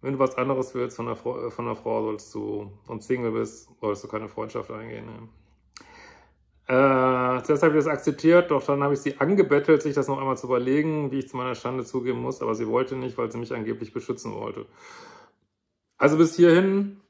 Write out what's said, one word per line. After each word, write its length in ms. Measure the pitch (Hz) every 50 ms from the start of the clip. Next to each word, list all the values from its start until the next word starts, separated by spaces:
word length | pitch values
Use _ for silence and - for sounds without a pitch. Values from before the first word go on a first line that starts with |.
| -
Wenn 120 | 135 139
du 40 | 135
was 180 | 139 127 -
anderes 380 | - 127 135 139 131 131 127 -
willst 220 | 127 123 120 -
von 100 | - 117
der 80 | 117 113
Fro-, 320 | 107 - 120 123 - 123
äh, 40 | 120
von 160 | 113 - 123
der 100 | 117 113
Frau, 260 | 113 - 117 113 110 110
solltest 320 | 107 107 107 - - -
du, 380 | 107 104 104 104 104 104 104 101 - _ -
und 160 | 120 110 -
Single 280 | - 127 123 120 117 110
bist, 360 | 113 113 110 - - - _ - _
solltest 220 | - 107 104 98 -
du 40 | -
keine 200 | - 110 110 104
Freundschaft 420 | - - 110 107 - 117 113 -
eingehen, 360 | 113 110 110 113 117 113 113
ne? 220 | 113 113 113 113 113 _ _ _ _ _ _ _ _ _ - - - - - - - - - _ _ _ _ _ _ _ _ _
Äh, 760 | - 131 127 135 139 135 127 127 131 127 127 127 127 127 127 123
zuerst 200 | - 151 143 170
habe 140 | 160 147
ich 80 | 156 143
das 20 |
akzeptiert, 640 | 160 151 135 - - 143 - - 160 170 175 175 175
doch 140 | 151 139 135
dann 180 | - 143 143 143
habe 120 | 143 143
ich 60 | 139
sie 200 | - 147 135 -
angebettelt, 640 | 135 151 196 196 190 131 143 143 143 - 160 143 -
sich 120 | 156 139
das 140 | 147 131 -
noch 100 | 139 135
einmal 180 | 135 135 131
zu 100 | 123 -
überlegen, 640 | 123 127 123 123 127 131 147 151 160 156 151 147 135
wie 80 | 131 139
ich 100 | 131 131
zu 80 | -
meiner 180 | 127 123 127 127
Schande 300 | - - 123 127 131 120
zugeben 360 | - - 131 120 127 123 120
muss, 200 | 120 127 131 -
aber 140 | 120 113 110
sie 120 | 107 117 110
wollte 280 | 110 120 131 131 135
nicht, 220 | 131 127 127 117 -
weil 120 | 120 113
sie 80 | 113 120
mich 160 | 120 117 127
angeblich 380 | 120 107 110 117 113 113 107 _
beschützen 420 | - - - - - - 113 104
wollte. 320 | 101 107 107 - - - - _ - - - - - - - - - - _ _ _ _ _ _ _ _ _ _ _ _ _ _ _
Also 180 | - 147 151
bis 180 | 156 170 160 -
hierhin 680 | - 175 170 165 180 190 196 196 196 202 202 - - _ _